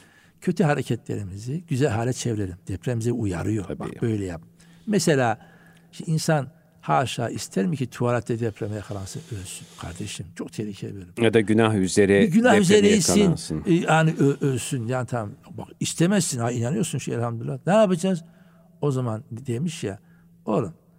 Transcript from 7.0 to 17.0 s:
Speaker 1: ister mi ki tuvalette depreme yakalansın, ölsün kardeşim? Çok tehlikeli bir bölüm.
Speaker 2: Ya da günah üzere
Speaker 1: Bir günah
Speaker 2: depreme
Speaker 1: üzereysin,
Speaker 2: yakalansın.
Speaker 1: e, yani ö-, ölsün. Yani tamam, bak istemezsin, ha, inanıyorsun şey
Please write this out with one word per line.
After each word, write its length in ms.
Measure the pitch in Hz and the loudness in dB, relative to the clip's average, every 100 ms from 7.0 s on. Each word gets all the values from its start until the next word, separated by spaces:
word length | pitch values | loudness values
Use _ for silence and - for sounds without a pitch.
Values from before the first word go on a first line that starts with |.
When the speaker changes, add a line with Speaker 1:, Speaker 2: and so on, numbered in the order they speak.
| 127 - 117 | 0 -2 -4
Speaker 1:
ister 380 | 117 - 190 190 | -6 -6 -2 -2
mi 100 | 139 | -2
ki 100 | 123 | -4
tuvalette 500 | - 120 120 - 113 | -2 0 0 -2 -4
depreme 340 | 117 - 107 | -4 -4 -8
yakalansın, 480 | 104 - 101 95 151 165 104 | -8 -8 -10 -10 -12 -12 -12
ölsün 260 | 92 - - - | -12 -14 -18 -16
kardeşim? 460 | 87 87 107 - - - | -14 -10 -10 -10 -12 -12
Çok 160 | - | -12
tehlikeli 380 | - 107 101 110 | -8 -8 -8 -12
bir 60 | 101 | -12
bölüm. 120 | 90 117 | -10 0
Speaker 2:
Ya 140 | 117 | 2
da 60 | 113 | 4
günah 340 | 101 107 110 | 4 4 4
üzere 460 | 107 92 - 98 98 | 4 2 4 6 6
Speaker 1:
Bir 80 | 196 | 6
günah 160 | 196 | 4
Speaker 2:
depreme 160 | 247 208 | 6 6
Speaker 1:
üzereysin, 580 | 180 208 202 214 160 185 | 6 6 6 4 4 4
Speaker 2:
yakalansın. 420 | 170 160 - 156 196 | 4 2 -4 -4 2
Speaker 1:
e, 60 | |
yani 400 | 170 - 160 160 160 | 2 4 4 4 4
ö-, 180 | 139 139 143 | 2 2 0
ölsün. 400 | 127 - 135 113 | -2 -4 -6 -4
Yani 200 | 127 120 | -4 -4
tamam, 240 | 123 104 - - | -4 -6 -10 -18
bak 180 | 110 - - | -14 -12 -6
istemezsin, 580 | - - 170 202 - 123 | -4 0 2 2 0 0
ha, 100 | 117 | -2
inanıyorsun 480 | 123 117 202 170 | 0 -2 0 -2
şey 160 | 135 | -4